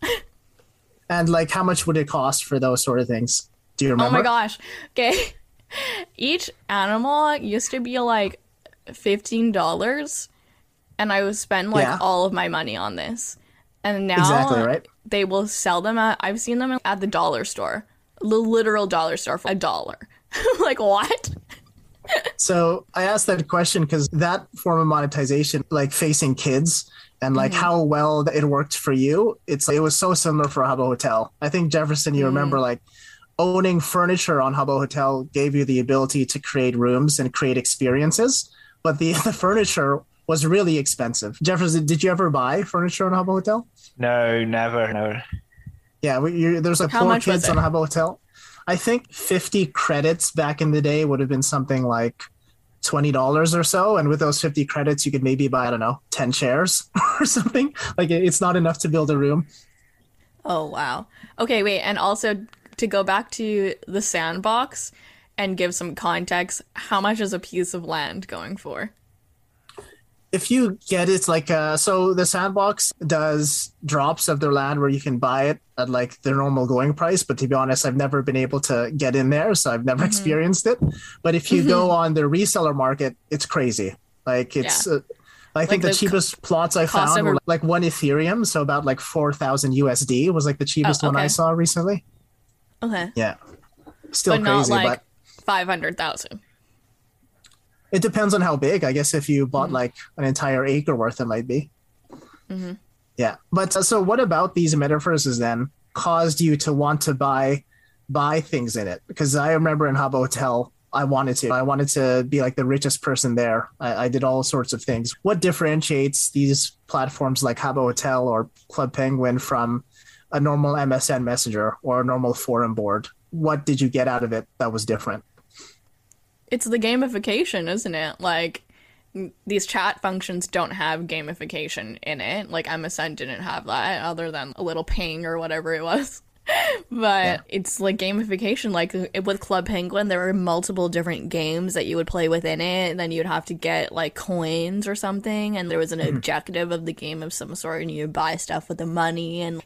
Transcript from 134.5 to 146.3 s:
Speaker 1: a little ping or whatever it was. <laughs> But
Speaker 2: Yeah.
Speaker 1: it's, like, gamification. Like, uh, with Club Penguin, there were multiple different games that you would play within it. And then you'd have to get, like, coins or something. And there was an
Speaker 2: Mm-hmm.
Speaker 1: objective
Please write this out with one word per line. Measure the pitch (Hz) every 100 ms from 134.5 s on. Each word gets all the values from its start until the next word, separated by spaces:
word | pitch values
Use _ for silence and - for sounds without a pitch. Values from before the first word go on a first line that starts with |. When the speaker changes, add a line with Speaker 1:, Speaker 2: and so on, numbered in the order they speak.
| -
Speaker 1:
a |
little | 175 160
ping | 160 - 170 160 165
or | 165
whatever | 165 160 156
it | 160
was. | 165 285 262 - _ _ -
<laughs> | 659 659 480 -
But | 240 214 196
Speaker 2:
Yeah. | 180 175 -
Speaker 1:
it's, | 196 185 -
like, | 196 202
gamification. | 190 208 220 190 208 247 226
Like, | 175 175
uh, | 190 185 190
with | 190 196
Club | - 185 180
Penguin, | 190 175 196 208
there | 180
were | 185
multiple | 190 180 170 180 185 175
different | 170 170 170 165
games | 165 156 165 185
that | 175 -
you | 165
would | 165
play | 180 165
within | 165 160 156
it. | 175 180 180
And | 180
then | 170
you'd | 165 175
have | 160 -
to |
get, | 165 165 165 -
like, | 165 156
coins | - - 180 160 165 170 202 202
or |
something. | 208 196 196 220 214 208 202
And | 175
there | 165
was | 160
an | 165
Speaker 2:
Mm-hmm. | 156 131
Speaker 1:
objective | -